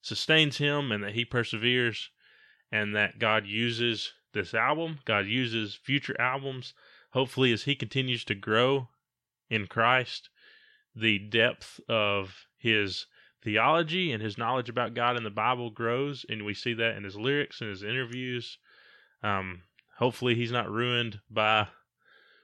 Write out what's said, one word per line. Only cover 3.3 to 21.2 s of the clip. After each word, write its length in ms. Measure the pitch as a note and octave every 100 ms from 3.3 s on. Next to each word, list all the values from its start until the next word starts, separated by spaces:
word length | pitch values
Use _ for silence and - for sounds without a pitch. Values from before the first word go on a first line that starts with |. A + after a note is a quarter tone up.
| G#2+ G2+
uses 640 | G#2+ A#2+ A2+ A#2+ A2 - - _
this 220 | - F2+
album, 460 | A2 A#2+ D3+ E3 D#3 -
God 200 | G#2 G2
uses 480 | A#2 B2 A2+ G#2+
future 420 | - - C#3 - -
albums, 540 | B2 C3+ C3+ C3 A#2+ - - - _
hopefully 380 | C3 C3 - C3
as 120 | A2
he 120 | - C#3+
continues 480 | A2 C3 C3 A#2+ -
to 100 | G2+
grow 540 | G2 A2 B2+ C#3 B2+ _ _ _ _ _ _
in 160 | A2 G2
Christ, 640 | - A#2 B2+ B2 - - _ - - _ _ _ -
the 220 | A2 G2+
depth 640 | G#2 A#2 A#2 - - - -
of 560 | A#2 G#2 G2+ F#2+ - - _
his 480 | A#2 G#2+ G2+ F2+ - _ - _
theology 720 | - G#2+ B2 D#3+ E3 F3 F3+
and 100 | A2+
his 160 | A2 G#2
knowledge 320 | A#2 C3 A#2+
about 240 | A#2+ A#2+
God 240 | A#2+ A#2+ B2
in 60 |
the 80 | A2
Bible 400 | G2+ A2 B2+ A#2+
grows, 560 | A2 A#2 A#2+ C#3+ C3+ -
and 160 | A2+ G#2
we 80 |
see 220 | G2+ - A2+
that 200 | A2+ G#2
in 80 |
his 120 | G2+ G2+
lyrics 420 | A#2 C#3+ C#3+ -
and 120 | A2+
his 100 | G2
interviews. 800 | G2+ B2 B2+ B2 B2+ B2 A#2 - _ - - - _ _
Um, 400 | G#2 G2 F#2+ F2+ F2+ _ _ -
hopefully 380 | B2+ A#2+ B2+ A#2
he's 160 | A#2
not 180 | A#2+ G2+
ruined 480 | G#2 B2 A#2+ A#2 G2+